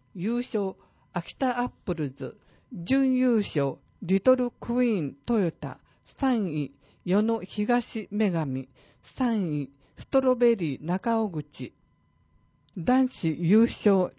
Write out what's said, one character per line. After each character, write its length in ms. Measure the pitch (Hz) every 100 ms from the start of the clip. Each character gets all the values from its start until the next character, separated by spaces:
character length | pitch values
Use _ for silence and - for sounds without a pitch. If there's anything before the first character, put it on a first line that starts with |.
| _
優 220 | 185 196 240
勝、 400 | 247 214 190 190 _ _ _
秋 200 | 175 -
田 280 | - 262 247
ア 40 | 247
ッ 40 | -
プ 120 | - 165
ル 160 | 143
ズ。 260 | - 135 - _ _ _
準 440 | 185 175 269 269 254
優 220 | 254 226
勝、 400 | 196 151 139 - _ _
リ 180 | 160 190
ト 140 | 262 254
ル 160 | 240
ク 340 | - - 240 247
イ 40 |
ー 120 | 202
ン 140 | 143 - -
ト 140 | 226
ヨ 100 | 175
タ。 300 | - 139 - _ _ -
三 420 | - 269 233 190
位、 220 | 151 139 - _ _ 180
与 180 | 196
野 180 | 220 226
東 640 | - - 208 240 - 220 -
女 200 | 208 208
神。 380 | 170 147 131 - _ _ _
三 500 | - - 247 220 175
位、 180 | 147 139 _ _ -
ス 100 | -
ト 120 | 269
ロ 140 | 262 247
ベ 200 | 240 214
リ 220 | 156 131
ー 80 | 156
中 380 | 185 233 226
尾 60 | 214
口。 420 | 160 - - 123 - _ _ _ _ _ _ _ _ _ -
男 320 | 165 254 254
子 260 | - 165 156
優 240 | 170 214
勝、 520 | 233 - 208 196 180